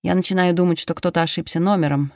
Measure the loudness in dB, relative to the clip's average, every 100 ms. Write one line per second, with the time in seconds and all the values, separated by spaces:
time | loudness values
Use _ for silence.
0 | 0 0 0 2 2 4 2 0 -4 -4
1 | -2 0 -2 -4 -4 -2 0 2 2 0
2 | -2